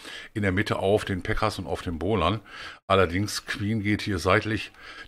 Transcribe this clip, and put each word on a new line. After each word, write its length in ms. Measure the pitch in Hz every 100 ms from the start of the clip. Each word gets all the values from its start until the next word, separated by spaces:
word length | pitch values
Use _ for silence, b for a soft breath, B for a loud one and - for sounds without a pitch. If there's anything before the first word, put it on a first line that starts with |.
| B B B
in 80 | 110
der 80 | 98
Mitte 300 | 92 - 113
auf 240 | 98 104
den 180 | - 92
Pekkas 380 | - 110 107 98
und 80 | 92
auf 140 | 87
den 180 | - 80
Bowlern. 400 | 87 107 80 107 B B B B -
Allerdings 580 | 98 85 90 104 - -
Queen 380 | - 104 113
geht 180 | 101 107
hier 160 | 107 92
seitlich, 540 | 90 104 107 110 - B B B